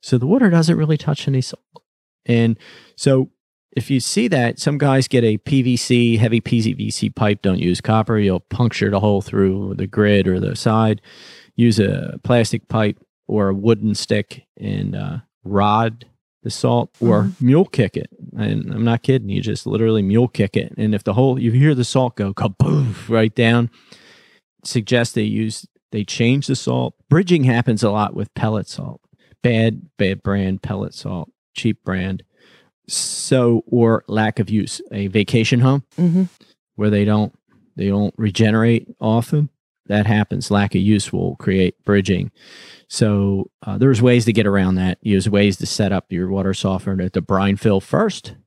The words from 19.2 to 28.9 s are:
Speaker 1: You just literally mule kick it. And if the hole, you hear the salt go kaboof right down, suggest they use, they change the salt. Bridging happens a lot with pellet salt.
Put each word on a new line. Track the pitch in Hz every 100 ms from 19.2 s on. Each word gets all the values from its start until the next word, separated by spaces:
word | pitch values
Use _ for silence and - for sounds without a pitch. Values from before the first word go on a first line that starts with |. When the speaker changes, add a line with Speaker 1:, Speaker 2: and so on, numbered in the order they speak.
| 107
Speaker 1:
You | 98
just | 98 107 -
literally | 104 113 110
mule | 98 107 123
kick | - 101 -
it. | 110 -
And | 107
if | 107
the | -
hole, | 101 135 131
you | 123
hear | 117 147
the | 139
salt | 123 131 127 -
go | 101
kaboof | 101 104 95 143 151 131 98 -
right | 113 110
down, | - 113 117 120 _ _ - _ - _ _ _ _
suggest | - 127 104 123 117
they | -
use, | 107 104 110 - - _ _
they | 107
change | 104 - 117 135 -
the | 135
salt. | - 123 123 - _
Bridging | 151 185 175
happens | 127 117 120 110
a | 110
lot | 104 104
with | 90 101
pellet | - 110 110 -
salt. | - 98